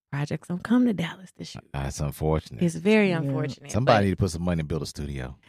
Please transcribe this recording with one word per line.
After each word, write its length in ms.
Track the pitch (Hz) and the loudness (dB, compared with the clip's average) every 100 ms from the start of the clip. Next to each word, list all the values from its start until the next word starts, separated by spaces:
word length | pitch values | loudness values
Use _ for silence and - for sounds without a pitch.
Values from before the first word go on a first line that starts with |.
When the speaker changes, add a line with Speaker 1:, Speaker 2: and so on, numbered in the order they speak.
| _ | _
Speaker 1:
projects 360 | 139 147 151 - | -6 -4 -6 -6
don't 140 | 180 | -8
come 240 | - 247 247 | 2 4 4
to 60 | |
Dallas 360 | 180 165 190 185 | 2 -4 -8 -18
to 120 | - | -16
shoot. 180 | - - - | -14 -14 -10
Speaker 2:
That's 260 | 71 69 - | -6 -4 -2
unfortunate. 600 | 73 - 78 78 - - | -4 0 2 2 0 -2
Speaker 1:
It's 120 | 175 165 | 0 0
very 340 | 180 214 196 | 4 4 4
Speaker 3:
Yeah. 80 | 170 | 2
Speaker 1:
unfortunate, 520 | 143 135 139 - 143 | -2 -2 -4 -8 -4
Speaker 2:
Somebody 280 | - 127 113 | 0 4 6
Speaker 1:
but 60 | |
Speaker 2:
need 60 | 101 | 4
to 60 | 90 | 2
put 140 | 98 | 0
some 120 | 82 | 0
money 180 | 87 85 | 0 0
and 80 | 76 | 0
build 140 | 80 | -4
a 40 | 71 | -4
studio. 500 | - 73 69 62 65 | -8 -8 -6 -8 -12